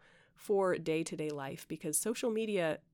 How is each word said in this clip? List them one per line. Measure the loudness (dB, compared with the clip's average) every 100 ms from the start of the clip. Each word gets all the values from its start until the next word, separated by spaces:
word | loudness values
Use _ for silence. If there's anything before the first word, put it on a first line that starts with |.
| -16 -20 _
for | -10 0 4 4 2
day-to-day | 2 0 0 -4 -4
life, | -4 -6 -8 -8
because | -8 -2 0
social | 0 0 0
media | 0 0 0 0 -2 _